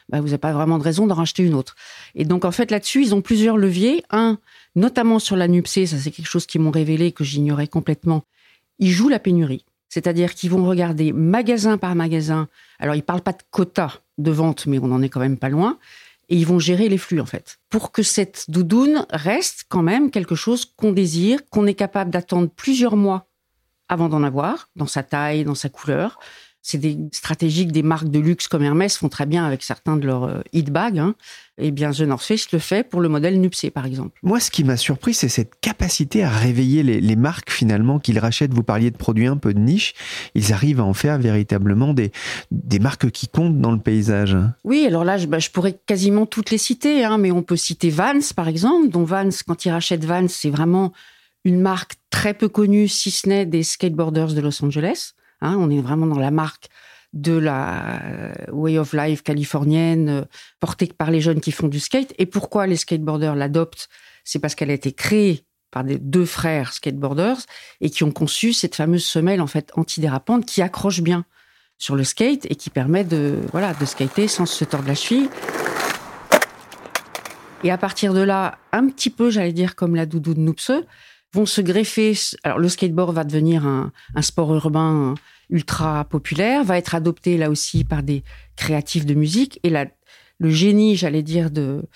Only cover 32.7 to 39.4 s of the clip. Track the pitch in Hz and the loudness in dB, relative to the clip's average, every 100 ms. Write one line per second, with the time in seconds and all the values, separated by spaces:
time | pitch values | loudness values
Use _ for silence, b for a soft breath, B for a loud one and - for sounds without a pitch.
32.7 | 196 254 175 170 151 165 190 185 - 147 | -2 -2 0 0 2 2 2 2 0 -6
33.7 | - 131 131 - - 175 233 - - 139 | -4 -6 -6 -8 -6 0 0 0 0 2
34.7 | 120 - 135 - 226 127 - 110 _ - | 2 0 -2 -2 0 0 0 -4 _ -6
35.7 | 214 180 - 143 220 175 107 120 123 131 | -4 -2 -2 0 0 2 2 2 2 2
36.7 | 147 139 107 101 110 135 170 - - 113 | 4 4 2 2 4 2 0 -6 0 2
37.7 | 104 117 143 131 113 113 117 147 120 110 | 4 2 2 2 2 2 0 0 0 2
38.7 | 107 117 117 - 110 120 143 | 2 2 0 0 2 2 2